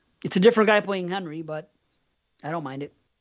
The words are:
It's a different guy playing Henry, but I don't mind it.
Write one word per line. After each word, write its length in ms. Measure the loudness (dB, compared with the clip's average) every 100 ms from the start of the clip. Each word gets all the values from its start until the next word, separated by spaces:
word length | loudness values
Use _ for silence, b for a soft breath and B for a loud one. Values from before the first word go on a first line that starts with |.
| _ _
It's 140 | -4 4
a 40 |
different 280 | 6 6 4
guy 120 | 4
playing 280 | 2 -6 -4
Henry, 340 | -6 -8 -12
but 280 | -10 -12 -12 _ _ _ _ _ _ _
I 60 | -10
don't 120 | -8
mind 180 | -8 -10
it. 100 | -12 _ _ _